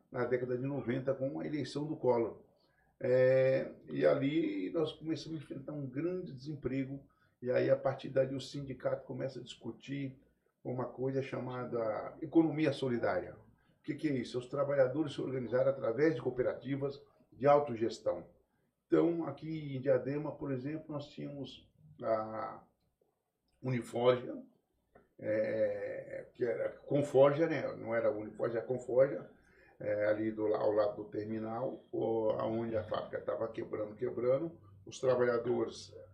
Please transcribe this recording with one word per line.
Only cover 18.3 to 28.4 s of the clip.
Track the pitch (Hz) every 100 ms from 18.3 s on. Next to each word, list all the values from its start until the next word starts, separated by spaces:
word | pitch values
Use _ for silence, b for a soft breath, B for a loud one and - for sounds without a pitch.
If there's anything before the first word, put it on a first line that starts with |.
| _ _ _ _ _ _
Então, | 156 165 170
aqui | 147 131 156 160 143 131
em |
Diadema, | 135 131 131 147 151
por | - 143
exemplo, | 127 139 156 -
nós | 143 -
tínhamos | - 143 143 123 - - _ - -
a | 110 110 110 110 - - - _ _ _ _ _ _ _ _ _
Uniforja, | 127 123 - 117 123 123 - - - _ _ _ _ - _ -
é, | - - - - - - - - - - -
que | -
era | 123 - - - -
Conforja, | 143 131 131 143 143 160
né? | 151 104 98
Não | 110
era | 117 110
Uniforja, | 104 107 -